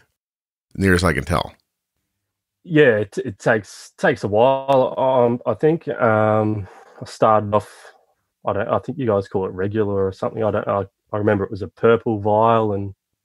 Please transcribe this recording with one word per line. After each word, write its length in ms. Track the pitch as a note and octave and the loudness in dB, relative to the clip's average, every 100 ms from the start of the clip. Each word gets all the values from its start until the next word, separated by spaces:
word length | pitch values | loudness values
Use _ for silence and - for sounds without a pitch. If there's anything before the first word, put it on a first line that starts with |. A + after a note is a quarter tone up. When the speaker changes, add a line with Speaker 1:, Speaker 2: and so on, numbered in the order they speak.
| _ _ _ _ _ _ _ | _ _ _ _ _ _ _
Speaker 1:
near 200 | - F#2+ | -2 2
as 100 | F2+ | 2
I 80 | F2+ | 2
can 120 | C#2+ | -2
tell. 300 | - D#2+ - - _ _ _ _ _ _ _ _ _ _ | -2 -4 -4 -10 _ _ _ _ _ _ _ _ _ _
Speaker 2:
Yeah, 340 | F3+ D3+ C#3 G#2+ | 0 4 6 4
it, 220 | G#2 - | 0 -8
it 200 | A#2+ G2+ | -10 -4
takes, 540 | D3 A2 - - - - | -2 -2 -2 -16 -20 -4
takes 260 | F#3 A#2 | -2 -2
a 40 | G#2+ | -2
while. 680 | G#2+ B2+ C3+ C3+ C3+ B2+ - | 2 2 2 0 2 2 0
Um, 440 | C3 B2+ A#2+ B2 | 0 2 2 0
I 80 | B2+ | -4
think, 340 | A2 D#3 E3 - | -2 0 0 -4
um, 760 | - A#2 G#2+ G#2+ G#2+ G#2+ G#2+ F#2+ - - - | -2 2 2 2 2 0 -4 -10 -18 -20 -20
I 20 | |
started 480 | G2+ - A#2 G#2+ G#2 | -18 0 4 4 2
off, 400 | G#2 - - - - _ _ _ _ - | -2 -2 -10 -20 -20 _ _ _ _ -6
I 80 | |
don't, 140 | G2 A2+ | -4 -2
I 100 | G#2+ | -4
think 180 | - D3 | -4 -6
you 100 | A#2+ | -2
guys 220 | G2+ G2 | -2 -2
call 160 | G2 | -4
it 80 | F#2+ | -6
regular 540 | F#2 G2 A2 G2+ G2 F#2+ | -4 -4 -2 -2 -2 -4
or 60 | |
something. 300 | - B2 A2+ | -4 -8 -4
I 80 | A2 | -2
don't, 160 | G#2 - | -2 -2
I, 200 | G2+ F#2 _ _ | -4 -6 _ _
I 60 | G#2+ | -4
remember 260 | G#2 G#2 | 0 0
it 60 | G2 | -2
was 100 | G2 | -8
a 60 | F#2 | -12
purple 520 | - A#2 A#2 A#2+ G#2+ | 0 2 2 0 -4
vial 520 | G#2 G#2+ A2+ A2+ A2 | 0 2 2 2 0
and, 220 | G2 G2 - _ _ | -4 -8 -12 _ _